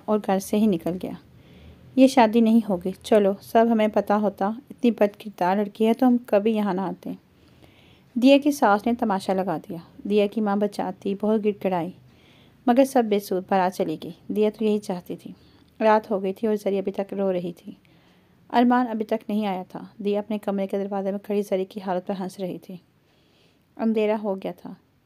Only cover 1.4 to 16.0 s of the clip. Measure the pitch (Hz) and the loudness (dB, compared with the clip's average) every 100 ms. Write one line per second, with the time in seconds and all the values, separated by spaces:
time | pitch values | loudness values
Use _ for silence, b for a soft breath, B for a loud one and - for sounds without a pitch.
1.4 | b b b b - 254 262 262 220 233 | b b b b -4 4 6 6 4 6
2.4 | 220 226 208 180 190 - - 214 196 202 | 6 4 2 -2 -4 -6 2 4 4 -2
3.4 | - 226 233 226 214 233 220 208 208 - | 0 2 4 4 2 0 0 0 0 -2
4.4 | 196 226 - - 240 208 208 - 214 - | -4 -4 -14 -2 0 2 0 -2 -14 -4
5.4 | 180 196 202 - 220 226 254 240 - 202 | 0 0 -2 0 0 2 2 2 2 0
6.4 | 220 214 208 190 180 180 - 190 _ _ | 2 0 -2 -2 -4 -8 -12 -14 _ _
7.4 | b b b b b b b 233 262 277 | b b b b b b b 2 6 6
8.4 | 294 285 220 208 233 240 220 196 - 190 | 4 2 2 2 0 -2 -2 -2 -2 -2
9.4 | 185 151 - 170 - - 202 208 202 220 | -2 -6 -8 -16 -16 -12 -2 0 2 0
10.4 | 208 202 202 196 185 - 196 196 214 220 | -2 0 -2 -4 -8 -6 -6 -4 -2 0
11.4 | 208 202 190 180 175 - _ b b b | 0 -2 -2 -2 -6 -10 _ b b b
12.4 | b b 254 240 269 254 226 202 202 185 | b b 0 4 4 2 2 0 -2 -4
13.4 | 185 196 180 - 170 160 160 - - 196 | 0 0 0 -2 -4 -6 -10 -14 -6 0
14.4 | 214 214 214 208 208 180 - 175 - 185 | 0 0 -2 -2 -4 -8 -8 -14 -14 -20
15.4 | b b b - 220 214 | b b b -2 2 2